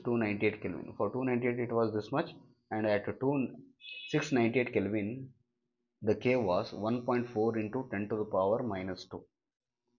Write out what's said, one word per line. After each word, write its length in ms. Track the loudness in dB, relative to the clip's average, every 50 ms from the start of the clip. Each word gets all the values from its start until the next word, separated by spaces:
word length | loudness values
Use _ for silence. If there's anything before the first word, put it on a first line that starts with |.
| -2
two 120 | 0 0
ninety-eight 440 | 2 2 0 0 2 2 0 0 0
Kelvin. 320 | -6 -6 -6 -6 -10 -10 -4
For 140 | -2 -2 -2
two 140 | 0 -2 0
ninety-eight 340 | 0 0 2 2 0 0 0
it 140 | -2 0 2
was 200 | 2 2 2 0
this 200 | -2 -4 -2 -2
much, 200 | -2 -2 -4 -10 -16 -20 -20 _ _ _ _
and 160 | -4 0 2
at 180 | 2 2 2 0 -2 -4 0
two, 280 | 0 0 2 2 0 -2 -4 -12 -18 -20 _ _ -18 -16 -14 -14 -6
six 240 | -2 0 0 0 2
ninety-eight 420 | 2 4 4 4 4 2 0 2 2
Kelvin 540 | 0 0 2 0 -2 -2 -2 -4 -6 -10 -12 -16 _ _ _ _ _ _ _ _ _ _ _ _ _
the 140 | 0 0 0
K 220 | 2 4 2 4
was 340 | 4 4 2 2 2 0 -2
one 300 | -6 -4 0 0 0 0
point 280 | 0 0 0 0 0 0
four 280 | 0 2 2 2 2
into 320 | 0 -2 -2 -2 -4 -4 -4
ten 160 | -4 -4 -2
to 80 | -2 -2
the 160 | -2 -2 0
power 320 | 2 2 4 4 4 2 0
minus 420 | -2 -4 -4 -4 -6 -6 -8 -10 -12
two. 140 | -12 -14 -14 _ _ _ _ _ _ _ _ _ _ _ _ _ _